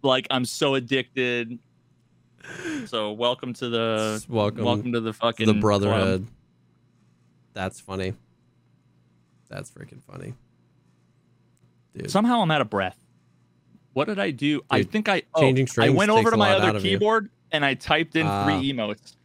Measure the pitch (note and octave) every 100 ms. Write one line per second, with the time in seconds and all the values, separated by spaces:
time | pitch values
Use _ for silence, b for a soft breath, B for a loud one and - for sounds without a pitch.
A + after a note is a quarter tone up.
0 | C#3 B2+ - C3 B2 - D3 C3+ A#2+ C3+
1 | B2 - B2 A#2+ A#2 A#2+ _ _ _ _
2 | _ _ _ _ B B F4 D4+ A3+ A2+
3 | G#2+ G#2+ A#2+ B2+ B2+ A#2 B2 A#2 A2+ A2
4 | A2 G#2+ - A#2 G#2 A2+ A#2 A#2+ B2 A#2+
5 | A2+ A2 A2+ A2+ A2+ G#2+ G#2+ G2+ G2+ G2
6 | F#2+ F#2+ G2+ - _ _ _ _ _ _
7 | _ _ _ _ _ - F#2+ - - F#2+
8 | F#2+ - _ _ _ _ _ _ _ _
9 | _ _ _ _ _ - - - - -
10 | _ G1+ G1+ B2 _ _ _ _ _ _
11 | _ _ _ _ _ _ _ _ _ -
12 | - F#3+ A3+ A#3+ F3+ D3+ A2+ G#2 F#2+ -
13 | _ _ _ _ _ _ _ - _ B2+
14 | D3+ G3 G3 B2+ C#3+ D3 - C3 F#2+ A3
15 | G#3+ F#3+ - D#3+ C#3 C3 C3 - A2+ C3+
16 | G#3 A3 A3 A3 G3+ F#3+ G3 G#3 F#3+ G3
17 | G#3 A3 G#3 _ _ D#3 C#3+ C3+ - D#3
18 | D#3+ D#3+ D#3 G2+ G2+ G2 C3+ C3 G#2+ G#2+
19 | - _